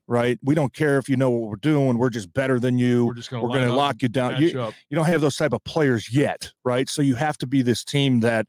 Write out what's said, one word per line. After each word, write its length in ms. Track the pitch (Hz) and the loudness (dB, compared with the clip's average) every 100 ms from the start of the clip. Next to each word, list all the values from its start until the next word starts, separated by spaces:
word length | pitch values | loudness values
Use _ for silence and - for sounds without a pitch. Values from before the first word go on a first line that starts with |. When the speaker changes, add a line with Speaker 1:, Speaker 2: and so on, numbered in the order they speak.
| - | -4
Speaker 1:
right? 320 | 120 120 120 | 0 0 -2
We 120 | 135 | 0
don't 180 | 143 117 | 0 0
care 260 | - 156 139 | 0 0 0
if 100 | 131 | 0
you 80 | 131 | 0
know 140 | 131 | 0
what 180 | 120 110 | 0 -4
we're 60 | 101 | -4
doing. 420 | 147 147 135 117 | 0 2 2 2
We're 120 | 127 | 0
just 220 | 113 90 | -2 -8
better 280 | - 135 127 | -4 0 0
than 180 | 127 123 | 2 2
you. 280 | 123 123 120 | 2 2 2
Speaker 2:
We're 80 | |
just 160 | 120 113 | -2 -10
gonna 120 | 123 | -6
Speaker 1:
We're 80 | 120 | -2
Speaker 2:
line 100 | 131 | 0
Speaker 1:
gonna 120 | 123 | 0
Speaker 2:
up 40 | 123 | 2
Speaker 1:
lock 240 | 143 120 | 0 0
you 60 | 131 | -2
down." 260 | 131 123 | -2 -2
Speaker 2:
and 80 | 127 | 0
Speaker 1:
You, 60 | 165 | 0
Speaker 2:
match 140 | 139 113 | 0 -8
up. 60 | - - | -10 -6
Speaker 1:
you 60 | 147 | -2
don't 100 | 156 | 2
have 140 | 165 | 2
those 160 | 147 - | 0 0
type 160 | 156 | -2
of 100 | 110 | -2
players 480 | - 165 143 117 - | -4 0 2 2 0
yet, 400 | 127 127 82 - - | 0 0 -2 -12 -8
right? 240 | 127 123 135 | -2 -2 -2
So 140 | - | 0
you 120 | 139 117 | 0 0
have 220 | 151 151 | -2 -4
to 80 | 131 | -2
be 160 | 135 | 0
this 220 | 123 110 | 2 0
team 360 | - 143 139 123 | 0 0 2 2
that 260 | 117 113 | 2 0